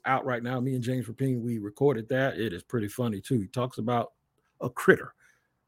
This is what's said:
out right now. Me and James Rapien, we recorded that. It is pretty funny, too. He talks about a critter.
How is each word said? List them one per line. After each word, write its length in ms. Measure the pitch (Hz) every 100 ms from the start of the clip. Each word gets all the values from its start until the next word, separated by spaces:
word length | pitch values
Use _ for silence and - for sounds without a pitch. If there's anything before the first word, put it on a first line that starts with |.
out 200 | - 131
right 200 | - 123
now. 160 | 120 127
Me 160 | 127 127
and 80 |
James 220 | 117 127 113
Rapien, 340 | 110 135 127
we 180 | 117 117
recorded 500 | 101 - 139 117 110
that. 280 | 127 135 85
It 140 | 110
is 100 | 87
pretty 260 | - 123 104
funny, 320 | - 120 101
too. 200 | - 127
He 80 | 95
talks 300 | - 123 -
about 340 | 110 120 113 - _ _ _ _
a 100 | 139
critter. 420 | - - 175 - - _ _ _ _